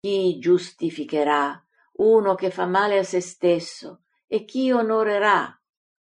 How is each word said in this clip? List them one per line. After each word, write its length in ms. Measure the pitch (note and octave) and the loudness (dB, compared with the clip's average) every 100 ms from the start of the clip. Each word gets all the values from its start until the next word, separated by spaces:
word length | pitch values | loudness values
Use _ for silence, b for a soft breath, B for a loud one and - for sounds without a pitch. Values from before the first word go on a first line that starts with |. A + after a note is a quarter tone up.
Chi 360 | G3+ G3 F#3 D3 | -2 0 0 0
giustificherà 1200 | D3+ F3+ - _ E3 D3+ C3+ D#3 D3 D3 C#3+ C#3 _ _ _ - | 2 2 0 _ -6 -6 -4 -2 2 2 0 -6 _ _ _ 0
uno 360 | G#3+ A3+ G3 | 4 4 4
che 160 | F#3+ F#3+ | 0 -2
fa 160 | F#3 | -4
male 320 | F3+ F#3+ G#3 G3 | -2 0 2 0
a 60 | |
se 180 | F#3 F#3 | 0 -4
stesso 840 | F3+ - F3 E3+ E3 - - - _ _ | -6 -2 0 0 -2 -18 -20 -20 _ _
e 200 | _ A3 | _ -6
chi 260 | A3 C4 C4 | -4 -4 0
onorerà 920 | A#3+ A3 A3 G#3+ G3+ G#3+ G3 - - _ _ _ _ | 0 0 0 0 0 2 2 -2 -12 _ _ _ _